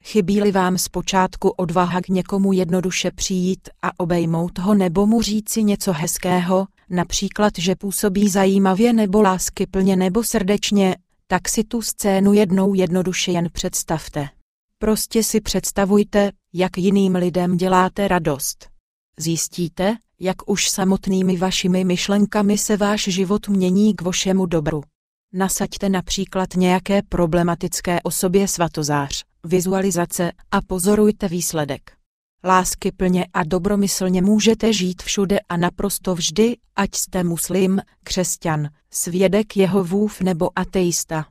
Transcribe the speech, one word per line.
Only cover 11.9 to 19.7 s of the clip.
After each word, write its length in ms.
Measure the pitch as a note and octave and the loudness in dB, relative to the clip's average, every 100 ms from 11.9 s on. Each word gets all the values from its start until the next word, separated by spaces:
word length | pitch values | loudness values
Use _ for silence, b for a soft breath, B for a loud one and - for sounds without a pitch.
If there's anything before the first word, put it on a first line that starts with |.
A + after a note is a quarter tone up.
| - G#3 F#3+ G3 | -4 0 2 4
jednou 400 | G#3 G#3 F#3+ G3+ | 4 4 2 2
jednoduše 580 | F#3+ F#3 F3+ F3+ F3+ - | 2 0 0 -2 -4 -2
jen 180 | F3 E3+ | -2 -2
představte. 800 | - F3+ - - D#3+ - D3+ C#3+ _ _ _ _ _ | -6 -6 -6 -6 -6 -6 -8 -8 _ _ _ _ _
Prostě 460 | G#3+ G#3+ - A3+ | -2 0 0 -2
si 180 | G#3+ A3 | 0 -2
představujte, 920 | G#3+ F#3+ - - G3 G#3 G#3 G#3 G3+ - _ | -2 -4 -4 -2 2 2 2 0 0 -4 _
jak 240 | E3+ F#3+ - | -4 -2 0
jiným 380 | F#3 G3 G3 F#3 | 2 4 2 2
lidem 420 | F3+ E3+ F3 F3+ | 0 0 0 0
děláte 500 | F#3 F#3 F#3 - G3+ | 2 2 2 0 0
radost. 600 | F3 D#3+ C#3 - - - - _ _ _ - | 0 0 -4 -6 -10 -20 -20 _ _ _ -8
Zjistíte, 800 | D#3+ E3 - - E3 | -4 -4 -4 -4 -6